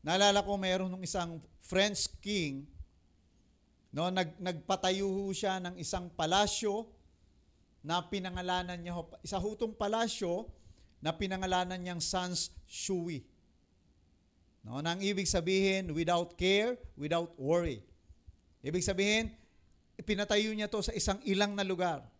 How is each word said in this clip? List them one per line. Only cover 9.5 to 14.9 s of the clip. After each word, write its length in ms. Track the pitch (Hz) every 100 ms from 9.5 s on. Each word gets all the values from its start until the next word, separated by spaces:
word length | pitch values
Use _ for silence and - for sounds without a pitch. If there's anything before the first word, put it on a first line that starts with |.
| 214 226
palasyo 800 | 220 202 226 226 - 185 175 226 - - - - _
na 160 | 151 165
pinangalanan 640 | 196 190 190 180 180 185
niyang 240 | 180 175
Sans 480 | - 185 180 175 - - -
Shui. 560 | - - 185 170 147 - _ _ _ _ _ _ _ _ _ _ _ _ _
No, 240 | 110 123
nang 160 | 160